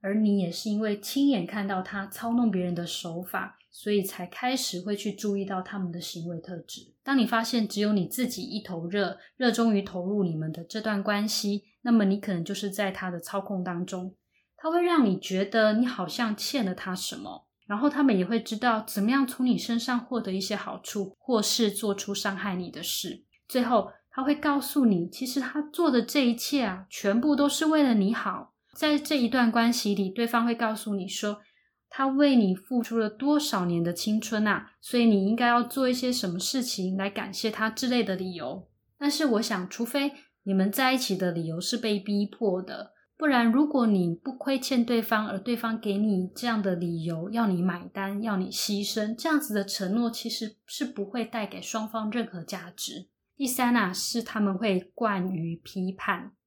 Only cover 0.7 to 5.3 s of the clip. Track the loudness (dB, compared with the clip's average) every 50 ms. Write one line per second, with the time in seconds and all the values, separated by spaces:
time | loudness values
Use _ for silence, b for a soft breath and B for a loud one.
0.7 | -2 -2 0 -2 -2 -4 -6 -4 0 2 4 4 4 2 0 -2 -4 -4 -4 -2
1.7 | -2 -4 -4 -6 -8 -8 -8 -8 -10 -8 -4 0 2 4 4 4 2 2 0 0
2.7 | -2 -4 -4 -6 -8 -8 -8 -8 -8 -8 -10 -6 -6 -6 -6 -6 b b b b
3.7 | _ -10 -4 0 0 2 0 0 -6 -8 -10 -10 -8 -4 -2 -2 -2 0 -2 -4
4.7 | -4 -6 -4 -4 -4 -2 -2 -6 -6 -4 -4 -2